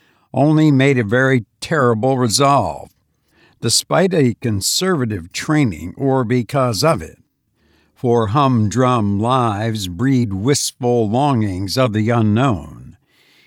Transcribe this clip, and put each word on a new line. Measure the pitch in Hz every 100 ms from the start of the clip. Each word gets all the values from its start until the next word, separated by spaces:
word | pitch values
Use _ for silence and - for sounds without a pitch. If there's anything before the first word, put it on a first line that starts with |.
| _ _ _
only | - 147 156 156
made | 135 139 127
a |
very | 104 123 131 131 104 _
terrible | - 160 123 110 131 131
resolve, | 123 101 139 139 90 71 - _ _ _ _ _ _ _
despite | 117 - - 147 185
a | 175 127 104
conservative | 117 101 - - 185 170 120 101 85
training | - - 151 131 82 87 -
or | 135 131
because | 113 127 110 143 127 98
of | 156 123
it. | 78 - _ _ _ _ _ _ _
For | _ 123 117 110
humdrum | 135 139 120 107 117 127 123 101 101
lives | 113 131 117 101 113 110 95
breed | 87 131 131 110
wistful | 95 113 143 - - 123 120 107
longings | 117 147 127 104 90 98 117
of | 127
the | 107 110
unknown. | 120 107 104 135 90 - - 65 - _ _ _ _